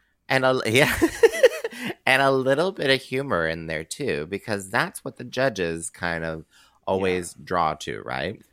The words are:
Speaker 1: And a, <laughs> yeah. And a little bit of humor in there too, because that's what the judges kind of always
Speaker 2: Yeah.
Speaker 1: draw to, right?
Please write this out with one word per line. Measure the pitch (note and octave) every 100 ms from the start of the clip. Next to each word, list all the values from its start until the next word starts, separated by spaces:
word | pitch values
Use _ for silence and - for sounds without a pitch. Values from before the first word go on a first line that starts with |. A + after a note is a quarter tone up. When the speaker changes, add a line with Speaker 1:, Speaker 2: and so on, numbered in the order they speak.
| _ _ -
Speaker 1:
And | C3+ C3
a, | C3
<laughs> | -
yeah. | A#2 D3 - E4 - A#4 E5 C5+ D#5 - A#3+ A#3+ - -
And | C3
a | C#3
little | C3+ C3 C#3 F#3
bit | F#3+ D3
of | C3
humor | - C3 C#3 F#2 D#2+
in | E2 D#2+
there | D#2
too, | D#2+ - C3 D2 D#2
because | G2 - G2+ F#2+
that's | A#2 E3 -
what | C#3 -
the |
judges | B2 - C3+ G2 E2+ E2 E2
kind | - F2 E2
of | E2 D#2+ D#2+ _ _ _ -
always | F#2+ F#2+ F2+ E2+ -
Speaker 2:
Yeah. | -
Speaker 1:
draw | F2+ D#2 D2+
to, | - A1
right? | G1+ B1+ D#2 A#2 _